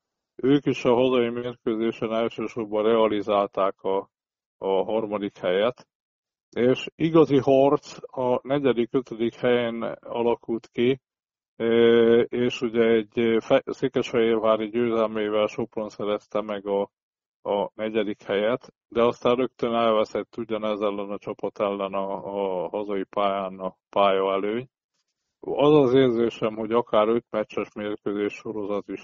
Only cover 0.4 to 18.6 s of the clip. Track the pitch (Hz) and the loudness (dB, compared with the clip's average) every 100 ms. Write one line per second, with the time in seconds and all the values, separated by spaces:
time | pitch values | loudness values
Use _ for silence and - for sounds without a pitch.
0.4 | 131 143 139 123 131 120 131 127 120 120 | 2 2 2 -2 2 4 4 2 0 -4
1.4 | 123 120 - 110 113 110 117 113 113 - | -8 -8 -4 -2 -2 -4 -4 -2 -4 -4
2.4 | 110 - 107 107 107 113 110 107 101 101 | -8 -6 -6 -2 2 4 2 0 0 0
3.4 | 101 - 98 - 95 98 98 _ _ _ | 0 0 -2 -2 -4 -4 -4 _ _ _
4.4 | _ - 95 95 95 110 107 104 101 - | _ -8 -2 0 0 -2 -2 -4 -6 -6
5.4 | 92 92 113 - - _ _ _ _ _ | -2 0 0 -2 -12 _ _ _ _ _
6.4 | _ - 120 127 - - 160 160 135 139 | _ 0 2 2 -2 -4 2 4 6 4
7.4 | 120 135 139 143 - - - - 127 123 | 4 4 4 2 -4 -18 -14 -4 -2 -2
8.4 | 123 143 135 113 117 135 123 113 113 - | -2 0 2 0 0 -2 -4 -4 -4 -2
9.4 | 127 123 120 117 110 - - 113 117 117 | 0 0 0 -6 -8 -10 -10 -2 0 -2
10.4 | - 113 - - 120 135 _ _ _ _ | -4 -8 -6 -2 0 0 _ _ _ _
11.4 | _ - 113 117 117 117 113 117 117 120 | _ -6 0 4 6 6 6 4 2 0
12.4 | 123 - 120 113 113 117 107 - 117 113 | -2 -2 -4 0 2 2 0 -2 0 0
13.4 | - 135 - - 135 131 120 123 113 113 | 2 0 0 -6 -4 -4 -2 0 0 2
14.4 | 110 110 110 113 120 113 110 110 104 107 | 2 0 0 -2 -2 0 -2 -2 -2 0
15.4 | 107 - 113 - 107 - 104 104 _ 107 | -2 -2 -8 -8 -10 -8 -4 -4 _ -6
16.4 | 107 101 101 98 101 _ _ _ _ _ | -6 -8 -4 -2 -4 _ _ _ _ _
17.4 | - 101 98 - 110 110 101 104 - 101 | -4 -2 -2 -4 -4 -2 -4 -4 -4 -2
18.4 | 104 127 | 0 -2